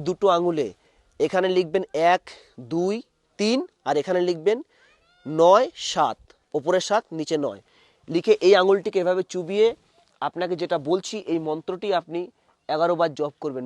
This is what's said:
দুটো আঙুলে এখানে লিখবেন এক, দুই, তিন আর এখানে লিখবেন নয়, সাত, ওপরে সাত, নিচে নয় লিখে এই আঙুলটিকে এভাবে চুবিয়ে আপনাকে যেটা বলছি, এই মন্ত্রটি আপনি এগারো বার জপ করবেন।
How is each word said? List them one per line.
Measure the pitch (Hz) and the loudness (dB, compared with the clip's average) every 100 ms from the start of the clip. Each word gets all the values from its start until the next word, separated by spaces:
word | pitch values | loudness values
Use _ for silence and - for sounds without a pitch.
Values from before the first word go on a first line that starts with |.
| 151 | 0
দুটো | 180 202 170 | 0 2 2
আঙুলে | 175 160 120 90 _ _ _ - | 2 -2 -4 -8 _ _ _ -4
এখানে | 151 190 190 185 | -2 0 0 0
লিখবেন | 175 180 185 151 170 | 0 -2 -4 0 2
এক, | 180 - - _ - 123 | 2 -2 -20 _ -20 -8
দুই, | 165 185 220 - _ _ - | -4 -2 -4 -8 _ _ -4
তিন | 208 254 359 _ - | 0 0 -2 _ -2
আর | 147 | -2
এখানে | 143 180 180 | 0 0 0
লিখবেন | 170 160 233 320 _ _ _ _ _ - | 0 0 -2 -4 _ _ _ _ _ -6
নয়, | 156 165 202 262 - - | 4 6 6 4 -4 -6
সাত, | - 143 110 _ _ _ 151 | -2 -2 -2 _ _ _ -6
ওপরে | 143 180 - | 0 0 0
সাত, | 208 - 160 | -2 -2 -8
নিচে | 151 156 143 | -4 -2 -2
নয় | 101 - _ _ _ - | -6 -16 _ _ _ -6
লিখে | 160 196 208 180 | -2 2 4 6
এই | 196 | 6
আঙুলটিকে | 185 196 180 196 | 6 2 0 -2
এভাবে | 175 185 180 | 0 0 -2
চুবিয়ে | 185 165 196 220 240 _ _ _ - 143 | -6 -4 2 2 0 _ _ _ -8 -8
আপনাকে | 160 175 175 | -4 -6 -4
যেটা | 170 170 139 | -4 -4 -2
বলছি, | 185 - 220 190 | -4 -4 -10 -4
এই | 165 156 | -4 -4
মন্ত্রটি | 156 - 180 202 180 | -6 -6 -8 -2 -4
আপনি | 170 170 180 _ _ _ - | -4 -8 -10 _ _ _ -6
এগারো | 151 170 175 | 0 0 2
বার | 165 143 | -2 -2
জপ | 147 - | -6 -6
করবেন। | 160 131 | -8 -8